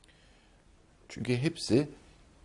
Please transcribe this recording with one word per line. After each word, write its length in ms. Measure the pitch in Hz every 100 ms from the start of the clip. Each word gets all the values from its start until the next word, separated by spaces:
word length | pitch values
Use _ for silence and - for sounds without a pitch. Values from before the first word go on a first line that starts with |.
| - - - - - - - - - - -
Çünkü 280 | - 117 123
hepsi 500 | 156 165 - 113 147 - - - - -